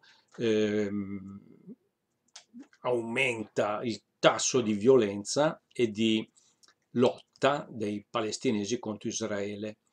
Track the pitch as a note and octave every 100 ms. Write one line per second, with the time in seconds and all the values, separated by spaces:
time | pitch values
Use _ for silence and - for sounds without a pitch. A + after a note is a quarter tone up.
0 | _ _ _ - A2+ G#2+ G#2+ G#2 G2+ G#2
1 | G2 G2+ G2 G2 - - - B3 _ _
2 | _ _ _ - _ A#3+ - _ C3 B2
3 | A2+ A#2+ C3+ A2+ G#2+ - G#2+ G#2 B2 G2+
4 | - _ D#3 A2 - C3 G#2+ G#2 A2 C3+
5 | G#2 G2+ G2+ - D#3 - _ - A#2 G#2
6 | A2+ A2 A2 _ _ _ - _ _ A#2+
7 | B2 - _ _ C3+ D3 - A#2 G#2 G#2
8 | - A#2 A2 G#2 C3+ G#2+ G2+ A#2+ A2 G#2
9 | A2+ G#2 A2 G#2 G2+ G2+ G#2+ G#2+ _